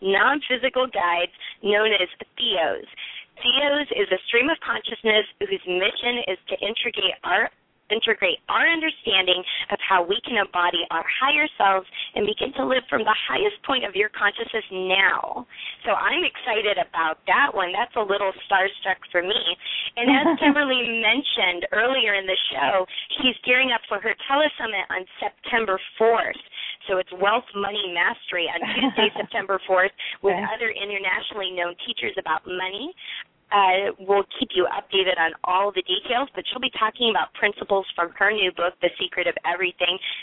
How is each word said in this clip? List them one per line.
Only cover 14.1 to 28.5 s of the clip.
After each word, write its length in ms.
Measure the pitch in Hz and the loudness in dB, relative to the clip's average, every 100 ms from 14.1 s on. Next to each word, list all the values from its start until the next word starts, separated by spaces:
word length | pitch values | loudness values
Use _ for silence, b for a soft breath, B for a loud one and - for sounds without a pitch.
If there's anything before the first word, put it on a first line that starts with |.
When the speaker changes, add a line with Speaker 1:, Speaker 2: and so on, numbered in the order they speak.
Speaker 1:
consciousness 540 | - 202 208 226 226 - | 0 -2 -2 -4 -6 -6
now. 800 | 185 185 190 190 - - - 247 B B - - | -4 0 4 4 2 -2 -8 -10 B B -8 -2
So 80 | 196 | 0
I'm 240 | 196 285 | 2 0
excited 560 | 320 - - 214 208 196 | -2 -4 -4 -2 0 0
about 400 | 170 - 160 160 - | -2 -2 -2 -2 0
that 240 | 202 262 - | 4 4 2
one. 180 | 180 | -2
That's 220 | 190 240 - | -2 -2 -2
a 80 | 208 | 0
little 240 | 202 196 190 - | 0 -2 -4 0
starstruck 560 | 196 190 - 190 185 - | 2 2 -2 -4 -4 -2
for 160 | 175 180 | -2 0
me. 160 | 233 175 175 B B B - | -2 -2 -4 B B B -2
And 80 | 240 | 2
as 320 | 277 311 302 | 4 4 4
Speaker 2:
<laughs> 40 | |
Speaker 1:
Kimberly 580 | 302 285 285 254 240 226 | 4 4 2 0 0 0
mentioned 640 | 214 240 285 - 190 175 170 | 0 0 0 0 0 0 -2
earlier 400 | 208 240 269 220 | 0 2 2 2
in 160 | 202 190 | 0 0
the 80 | 185 - | -2 -2
show, 320 | - - 190 185 B - - | 0 2 2 0 B -8 -2
she's 160 | 262 220 | 0 0
gearing 320 | 240 254 262 | 2 2 2
up 80 | 233 - | 0 -2
for 80 | 202 | -4
her 160 | 226 - - | -4 -4 0
telesummit 560 | 269 302 - 233 202 - | 2 2 0 -6 -4 -4
on 80 | 185 185 - | -6 -8 -8
September 640 | 214 - - 233 220 190 - - | -8 -8 -2 0 0 -2 -4 2
fourth. 400 | 226 226 170 - - B B - - | 4 4 0 -6 -12 B B -12 -4
So 160 | 185 | -2
it's 80 | 185 180 | -2 0
Wealth 320 | 196 226 - 202 | 2 2 0 -6
Money 320 | 202 208 190 | -4 -4 -4
Mastery 560 | 170 185 175 - 180 160 | -2 -2 -2 -6 -4 -2